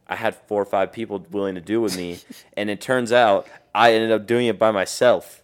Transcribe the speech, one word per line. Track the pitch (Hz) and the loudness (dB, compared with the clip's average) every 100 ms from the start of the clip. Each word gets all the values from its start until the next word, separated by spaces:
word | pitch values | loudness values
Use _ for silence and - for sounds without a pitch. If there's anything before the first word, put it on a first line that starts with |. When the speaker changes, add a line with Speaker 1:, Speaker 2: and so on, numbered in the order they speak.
| - | -12
Speaker 1:
I | 92 | -6
had | 110 | -4
four | 101 _ 104 | -6 _ -4
or | 98 | -2
five | 104 95 | -2 -2
people | - 113 101 85 | -6 -10 -10 -8
willing | 101 98 | -6 -6
to | 90 | -6
do | 85 110 | -4 -2
with | 113 92 | -2 -4
me, | 87 87 - - | -8 -12 -16 -20
Speaker 2:
<laughs> | - - | -14 -8
Speaker 1:
and | 107 | -8
it | 101 | -8
turns | - 127 117 | -4 -2 2
out | 120 117 98 - - _ | 4 4 2 -2 -14 _
I | 101 120 | 2 4
ended | 110 113 | 4 2
up | 110 104 | 0 0
doing | 120 123 | 0 0
it | 98 | 2
by | 110 | 2
myself. | 104 90 - 123 101 - - | 2 -2 0 2 2 -2 -18